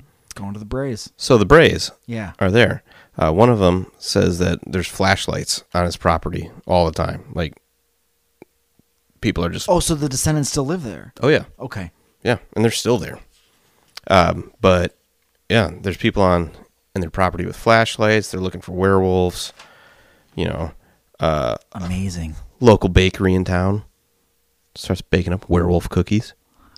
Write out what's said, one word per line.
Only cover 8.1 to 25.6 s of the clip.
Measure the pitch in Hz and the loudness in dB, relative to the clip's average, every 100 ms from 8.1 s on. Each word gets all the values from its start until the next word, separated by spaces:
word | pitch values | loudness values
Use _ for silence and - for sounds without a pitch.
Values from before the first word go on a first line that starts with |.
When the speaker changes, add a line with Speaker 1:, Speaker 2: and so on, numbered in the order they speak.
| _ _ _ - _ _ _ _ _ _ _ | _ _ _ -20 _ _ _ _ _ _ _
Speaker 2:
people | 110 87 | -4 -2
are | 87 | -2
just | - - | -2 0
Speaker 1:
Oh, | 175 | 0
so | - 156 | 0 -2
the | 147 | -2
descendants | 131 156 151 131 | -2 0 0 -2
still | 151 135 | -2 -4
live | 180 | -4
there? | 123 73 50 - | -8 -12 -16 -2
Speaker 2:
Oh, | 135 | 2
yeah. | 131 - - | 2 0 -12
Speaker 1:
Okay. | 127 - 85 - _ _ | -12 -10 -10 -14 _ _
Speaker 2:
Yeah, | - 110 - - | -4 -4 -4 0
and | |
they're | 113 | 0
still | - - 120 | 2 0 -2
there. | 80 - - _ _ _ _ _ _ - - | -4 -14 -20 _ _ _ _ _ _ -12 2
Um, | 92 85 85 - - | 4 4 0 -8 0
but, | 95 90 87 - _ _ _ _ - | 2 4 0 -6 _ _ _ _ -2
yeah, | 110 85 85 | 0 0 -4
there's | 98 87 | -6 -2
people | 113 104 | -2 2
on | 92 87 80 - - _ _ | 2 2 0 -8 -20 _ _
in | 98 | -8
their | 85 | -6
property | 98 92 85 90 | -2 -2 -2 -8
with | - | -4
flashlights. | 117 113 113 - 107 110 95 | 2 4 2 0 2 2 0
They're | 92 | -6
looking | 92 90 | -6 -8
for | - | -10
werewolves. | 90 95 98 95 92 90 - - - - _ _ _ _ _ _ - | 0 2 4 4 2 0 -2 -12 -16 -20 _ _ _ _ _ _ -6
You | 85 | -6
know, | - 82 - _ _ _ - | -4 -8 -12 _ _ _ -6
uh, | 80 76 62 - _ | -2 0 -2 -6 _
Speaker 1:
Amazing. | 107 90 92 95 85 80 78 - - | -12 -8 -6 -6 -6 -10 -12 -16 2
Speaker 2:
local | 120 101 98 | 6 6 6
bakery | 87 95 - 95 | 4 2 2 2
in | 92 90 | 2 0
town | 90 95 104 - _ _ _ _ _ _ _ _ - | 0 0 -2 -6 _ _ _ _ _ _ _ _ -12
starts | - 92 | -6 -6
baking | - 92 87 | -2 -2 0
up | 92 - | -4 -2
werewolf | 87 | 0